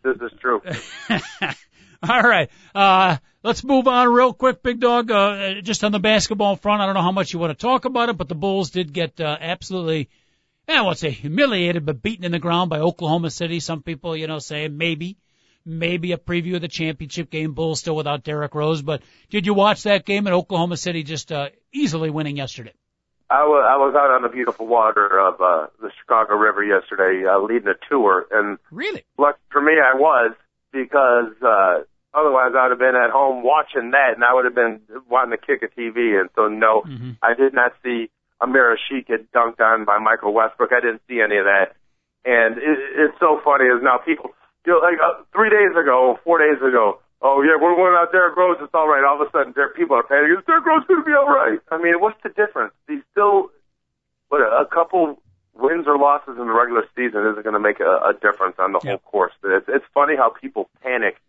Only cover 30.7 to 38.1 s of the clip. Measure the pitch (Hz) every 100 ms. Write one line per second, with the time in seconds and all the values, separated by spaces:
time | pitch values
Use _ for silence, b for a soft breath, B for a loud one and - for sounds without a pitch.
30.7 | 170 170 147 131 120 113 110 123 104 95
31.7 | 87 - _ _ 147 156 131 127 127 127
32.7 | 123 131 127 117 131 135 127 120 151 147
33.7 | 139 120 139 131 113 120 127 123 120 117
34.7 | 110 107 120 127 123 120 113 - 135 113
35.7 | - 117 113 117 101 90 - 107 110 110
36.7 | 110 156 127 127 117 117 120 135 131 120
37.7 | - 127 120 113